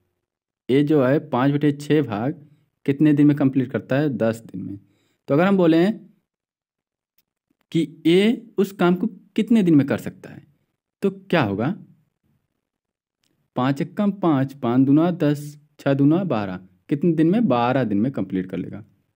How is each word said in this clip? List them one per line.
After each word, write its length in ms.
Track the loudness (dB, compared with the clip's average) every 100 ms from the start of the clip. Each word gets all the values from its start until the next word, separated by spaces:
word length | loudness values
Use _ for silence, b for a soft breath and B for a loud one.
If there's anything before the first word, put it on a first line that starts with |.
| _ _ _ _ _ _ -2
ए 120 | 0
जो 200 | 2 2
है 160 | 2 0 -2
पाँच 220 | 0 0
बटे 200 | 0 0
छः 280 | -2 -2 -2
भाग 300 | 0 -4 -6 -8 -14 _ _ _ -4
कितने 280 | 2 2
दिन 140 | 4 4
में 80 | 4
कंप्लीट 320 | 0 0 -4
करता 240 | -6 -4 -2
है? 140 | -2
दस 320 | -2 -2 -4
दिन 200 | -10 -14
में। 180 | -12 -14 _ _ _ _ -2
तो 60 |
अगर 120 | 0 2
हम 120 | 2
बोलें 420 | 4 4 2 -2 -12 _ _ _ _ _ _ _ _ _ _ _ _ _ _ _ _
कि 100 | -4 -4 -2 2
ए 400 | 4 2 0 -4 -4
उस 140 | -4
काम 220 | 0 0 2
को 120 | -2 -8 _ -4
कितने 280 | 0 2
दिन 120 | 4 2
में 100 | 2
कर 100 | -2
सकता 300 | -6 -16 -18
है, 160 | -20 -20 _ _ _ _ _
तो 80 | -6
क्या 300 | -6 -2 0
होगा? 300 | 0 -2 -4 -6 -14 _ _ _ _ _ _ _ _ _ _ _ _ _ _ _ _ -4
पाँच 260 | -2 -2
एकम 300 | -6 -4 -4
पाँच, 400 | -2 0 0 -2 -4
पाँच 260 | -2 2
दूना 280 | 4 4 2
दस, 440 | 0 -2 -2 -8 -18 _ -6
छः 140 | -2
दूना 300 | 2 2 2 0
बारह, 340 | -4 -4 -8 -14 _ -8
कितने 240 | -2 0
दिन 160 | 2 2
में? 180 | 2 0
बारह 360 | 0 0 0
दिन 140 | 0 -2
में 140 | -2
कंप्लीट 380 | -4 -6 -6 -6
कर 80 | -8
लेगा, 260 | -10 -14 -18 _ _